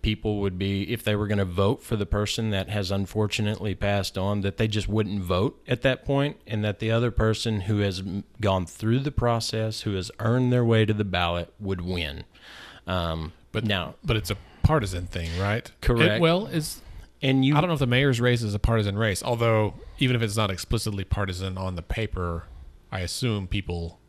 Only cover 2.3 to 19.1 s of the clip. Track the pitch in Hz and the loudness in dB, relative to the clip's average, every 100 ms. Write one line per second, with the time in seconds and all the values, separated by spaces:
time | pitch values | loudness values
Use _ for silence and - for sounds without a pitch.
2.3 | - 110 98 98 104 92 98 98 107 104 | -2 -2 -2 -2 -4 -2 -2 -2 -2 -2
3.3 | - 104 107 104 92 101 101 95 98 95 | 0 -2 -2 -4 -2 0 0 0 -2 0
4.3 | 104 98 - 113 107 98 107 107 101 90 | 0 -2 0 0 0 0 0 0 -2 0
5.3 | 90 120 - - 123 135 127 - 139 143 | 2 0 -2 -6 0 0 0 0 0 0
6.3 | 123 - 110 107 101 110 113 120 - 110 | -4 -6 -2 -2 -2 0 2 2 2 2
7.3 | 107 117 107 95 104 101 92 95 98 - | 2 0 -2 0 2 2 -2 -4 -6 -8
8.3 | - 104 95 85 - 110 123 143 - 120 | -2 0 0 -2 -4 0 2 2 0 2
9.3 | 117 110 113 110 107 110 95 90 - 113 | 0 0 -2 -2 -4 -2 -2 -4 -2 2
10.3 | 123 123 123 117 113 107 104 101 90 87 | 4 4 4 6 6 4 2 2 2 2
11.3 | 87 87 _ 101 95 87 90 78 76 80 | 0 -4 _ -4 -4 -2 -2 -4 -6 -14
12.3 | - - - - - - 92 85 80 80 | -18 -20 -20 -20 -16 -4 -2 0 -4 -6
13.3 | - - 110 107 95 76 - 165 113 - | -10 -8 -4 0 0 -2 -8 -2 -2 -2
14.3 | 104 - - - 156 98 87 87 90 82 | -8 -10 2 4 4 0 -4 -6 -6 -4
15.3 | 85 98 113 - - - 117 160 208 165 | -2 0 -2 -4 -2 2 4 4 4 2
16.3 | 180 226 170 151 - - - - - 139 | 2 0 -4 -4 -10 -16 -18 -20 -4 2
17.3 | 135 131 147 180 156 131 123 143 120 123 | 4 4 4 2 0 2 4 4 4 2
18.3 | 120 110 101 - 113 101 101 110 | 2 0 0 2 2 2 0 0